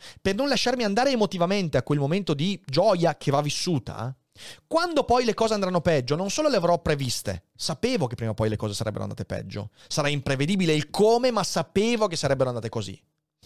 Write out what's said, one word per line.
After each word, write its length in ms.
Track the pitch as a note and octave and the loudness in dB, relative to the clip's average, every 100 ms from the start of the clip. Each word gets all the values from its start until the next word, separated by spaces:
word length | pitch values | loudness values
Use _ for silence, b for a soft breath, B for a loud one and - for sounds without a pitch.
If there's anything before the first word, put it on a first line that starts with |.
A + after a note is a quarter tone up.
| B B | B B
per 140 | F#3+ G3 | -4 0
non 140 | C#4+ | 0
lasciarmi 340 | A#3 A#3+ B3 | 0 0 0
andare 280 | G#3+ G3+ C4+ | 0 2 2
emotivamente 640 | B3 G3+ F#3 E3+ G3+ E3+ C3+ | 2 0 0 0 2 0 0
a 60 | |
quel 160 | - D3 | 0 0
momento 340 | C#3 F#3+ F3+ | 0 0 0
di 280 | C#3+ F3+ G3 - | -2 -2 -4 -4
gioia 500 | C3+ G#3+ F3 E3 D3 | 2 4 4 2 0
che 160 | D3+ | 0
va 80 | C#3 | 0
vissuta, 720 | D3 - F3+ D3 - - A#2+ C3+ _ - B B - | 0 -2 -2 -2 -4 -8 -8 -10 _ -20 B B -2
quando 380 | D#4+ F4 D4+ - | 0 2 0 2
poi 180 | B3 | 2
le 100 | A#3+ | 2
cose 200 | G3 A3+ | 2 2
andranno 260 | G#3+ F#3 F3+ | 0 0 0
peggio, 380 | F3 D3+ B2 D3+ | 2 2 2 -2
non 120 | G3 | -2
solo 200 | - D4+ | 0 2
le 80 | A3 | 2
avrò 240 | E3+ F3 | 2 2
previste, 640 | E3 C#3+ C3 - - F2 _ - | 2 0 -2 -4 -6 -8 _ -10
sapevo 500 | - D#3+ A#3+ B3 B2 | -8 -2 0 0 -2
che 80 | A#2 | -4
prima 160 | A2+ | -6
o 20 | |
poi 160 | G#2+ A2 | -2 -2
le 80 | G#2 | -2
cose 160 | A2 | -4
sarebbero 300 | G2+ A2 G#2+ | -6 -6 -6
andate 200 | G2+ A2 | -8 -8
peggio, 460 | - A2+ G#2 G2+ G2+ B B | -8 -8 -8 -10 -12 B B
sarà 220 | - D3 | -4 -2
imprevedibile 640 | D3 B2+ C3 D3 G3 E3 | -2 -2 -2 0 0 2
il 160 | D3+ - | 2 0
come, 420 | - G#3+ A#3+ B3+ | 2 4 4 2
ma 140 | A3 - | 0 -2
sapevo 640 | F#3 D#3+ G3 A3 A#3+ G#3 | -2 -2 0 2 2 0
che 100 | D#3+ | 0
sarebbero 320 | C#3 C3 C3 | 0 0 0
andate 180 | A#2+ A2+ | -2 -6
così, 340 | A2+ F#2+ - _ _ _ _ | -6 -8 -12 _ _ _ _